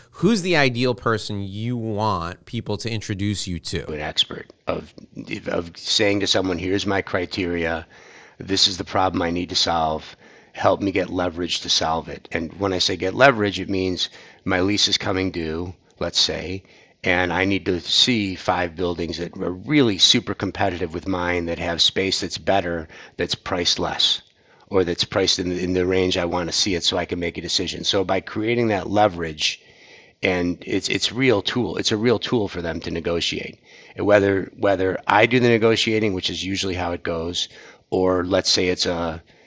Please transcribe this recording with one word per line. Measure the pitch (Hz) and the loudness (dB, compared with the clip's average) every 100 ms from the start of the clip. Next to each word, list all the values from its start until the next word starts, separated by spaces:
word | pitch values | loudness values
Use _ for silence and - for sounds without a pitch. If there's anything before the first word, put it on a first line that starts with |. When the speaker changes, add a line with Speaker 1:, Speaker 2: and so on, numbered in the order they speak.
| - | -20
Speaker 1:
Who's | - 180 226 | 0 2 4
the | 180 156 | 2 4
ideal | 135 120 127 | 4 2 0
person | 120 117 107 - 101 | 0 0 0 -2 -6
you | 98 101 117 123 | -6 -6 -4 -4
want | 113 104 107 90 85 - - | -2 0 0 0 -4 -10 -8
people | 117 107 104 | -6 -4 -4
to | 110 | -4
introduce | 110 - 95 104 98 92 | -4 -4 -2 -2 -2 -4
you | 85 | -6
to? | - - - | -4 -6 -4
Speaker 2:
An | 73 | -6
expert | 76 - - - - - - | -4 -2 -2 -6 -14 -10 -4
of, | - - - - - - 104 - | -4 -6 -18 -18 -16 -10 -10 -4
of | 90 85 - | -4 -4 -8
saying | - - 101 101 | -2 2 4 2
to | 95 | 2
someone, | 104 92 85 | 2 0 0
"Here's | 92 98 98 | 0 0 0
my | 98 | -2
criteria. | - 95 87 - 87 85 82 82 - - - - - - | 0 -2 -2 -4 -2 -2 -2 -2 -6 -18 -20 -20 -20 -12
This | 92 95 104 | -2 2 2
is | 90 | 0
the | |
problem | - 101 92 90 | -2 2 2 2
I | 85 | 0
need | 87 78 | -2 -2
to | 78 | 0
solve. | - 82 78 78 - - - - - | 0 2 0 -2 -6 -20 -20 -20 -16
Help | - 101 87 | 0 2 2
me | 98 | 0
get | 95 90 | 0 -2
leverage | 90 90 82 85 - | -2 -2 -2 -4 -4
to | 85 | 0
solve | - 80 82 - | 0 0 -2 -4
it." | - - | -12 -6
And | 85 80 87 | -6 -6 -4
when | 98 | -2
I | 92 | 0
say | - 90 | 0 -2
get | 92 | -2
leverage, | 101 139 110 104 92 | 4 6 6 2 -2
it | 90 | -2
means | 95 92 87 - - - - | 0 0 -2 -4 -8 -20 -8
my | 95 92 | -2 2
lease | 95 104 - | 2 2 0
is | 101 | 0
coming | 104 95 95 | 0 0 -2
due, | 87 80 80 90 - _ - | -2 -4 -4 -6 -10 _ -8
let's | 85 - | -4 0
say, | - 80 80 95 - - _ _ | 0 -2 -6 -8 -12 -20 _ _
and | 92 90 90 | 2 2 2
I | 87 | 2
need | 95 95 90 | 2 0 0
to | 90 | -2
see | - - - 117 98 | 0 2 2 2 0
five | 90 - 90 87 | -2 0 0 0
buildings | 80 87 85 82 82 | -2 -2 -2 -4 -4
that | 87 95 | -8 -6
are | 87 | -6
really | 92 107 147 120 95 | -6 0 4 4 4
super | - 123 - | 4 4 0
competitive | 98 98 - 101 90 85 | -4 -4 0 -2 0 -4
with | 82 95 | -4 -4
mine | 90 87 87 85 | -2 0 0 -2
that | 85 | -4
have | 87 82 | -2 0
space | - 95 95 - | 0 2 0 0
that's | 92 - | -4 -4
better, | 82 98 87 85 80 - - - | 0 2 2 -4 -6 -14 -12 -6
that's | 85 - | -4 -4
priced | - 92 85 - | -4 -2 0 0
less, | 80 - - - - _ _ _ - | -2 0 0 0 -8 _ _ _ -2
or | 95 | 2
that's | 87 85 | 2 0
priced | - 104 92 - | 0 0 2 0
in, | 90 | -2
in | 90 90 | -2 0
the | 92 90 | 2 2
range | 95 92 90 | 4 2 2
I | |
wanna | 87 90 82 | 0 -2 -2
see | - 107 | -2 0
it | 87 | 0
so | - 90 | 0 0
I | |
can | 85 87 | -2 -4
make | 85 - | -4 -4
a | |
decision. | 82 - 85 - | -4 -2 -4 -4
So | 85 101 | 0 0
by | 92 95 | 2 -2
creating | - 110 110 120 113 | -2 -4 0 2 2
that | 98 - | 0 2
leverage, | 104 107 85 82 78 - - - - - - - _ | 4 4 4 -8 -4 -4 -4 -12 -20 -20 -20 -20 _
and | 98 90 87 87 - | 0 0 0 -4 -4
it's, | 98 - | -4 -2
it's | 101 - | -2 -2
real | 110 131 101 | 0 2 2
tool, | - 123 95 - | 2 -2 -2 -2
it's | - | -2
a | 104 | 2
real | 120 104 | 2 2
tool | - 123 98 | 0 -2 -2
for | 90 | -4
them | 85 82 | -6 -6
to | 85 | -6
negotiate. | 82 85 85 - 85 - - - - - | -4 -2 -2 -2 -4 -8 -14 -20 -20 -14
And | - | -2
whether, | 98 101 98 98 - - | 6 6 6 2 -2 0
whether | 101 92 92 90 - | 2 2 2 0 4
I | 104 117 | 6 6
do | 127 | 6
the | 120 | 6
negotiating, | 117 113 110 113 110 107 | 6 4 2 2 2 0
which | 92 - | 0 -4
is | 85 | -4
usually | 90 95 98 | -4 -2 -2
how | 90 90 | -2 -4
it | 87 | -4
goes, | 85 82 85 87 - - - - - | -4 -4 -4 -4 -6 -10 -20 -20 -4
or | 95 92 92 | 2 4 2
let's | 90 95 - | 2 2 2
say | - 90 | 2 2
it's | 90 90 | 0 0
a, | 85 85 80 - - | -2 -4 -6 -12 -20